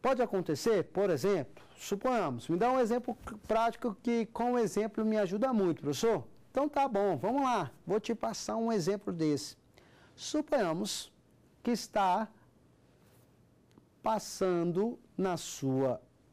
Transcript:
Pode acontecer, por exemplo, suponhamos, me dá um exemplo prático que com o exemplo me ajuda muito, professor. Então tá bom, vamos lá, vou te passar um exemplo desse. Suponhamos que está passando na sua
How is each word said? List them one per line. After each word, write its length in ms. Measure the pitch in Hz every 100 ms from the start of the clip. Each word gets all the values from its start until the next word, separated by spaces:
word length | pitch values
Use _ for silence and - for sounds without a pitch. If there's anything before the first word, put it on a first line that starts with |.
Pode 200 | 247 254
acontecer, 600 | 226 190 165 147 233 208
por 260 | 151 - 196
exemplo, 540 | 151 185 190 127 - - -
suponhamos, 720 | - 202 254 247 165 120 -
me 80 | 170
dá 120 | 233
um 100 | 262
exemplo 380 | 233 240 240 226 - 214 -
prático 480 | 220 233 - 240 196
que 220 | - 233 214
com 260 | - 240
o 60 | 247
exemplo 460 | 208 - 214 214 220
me 120 | 214
ajuda 360 | 190 196 262
muito, 280 | 226 185 156
professor. 460 | 139 139 233 196 - - -
Então 180 | - 294
tá 180 | 294 277
bom, 300 | 202 202 151
vamos 240 | 196 269
lá, 280 | 269 226 147 - -
vou 120 | 208
te 140 | -
passar 420 | 226 226 214 - 220
um 160 | 226
exemplo 400 | 220 165 202 208
desse. 460 | 175 156 143 - - _ - - - - -
Suponhamos 960 | - 302 294 285 185 160 202 - - _ _ _ _ _
que 80 | -
está 560 | 240 - 214 190 185 220 - - _ _ _ _ _ - - _ _ _ _ _ - _ _
passando 960 | - 220 - - 190 175 170 175 220 247 - -
na 200 | 190 170
sua 640 | - - 135 131 135 120 - _ _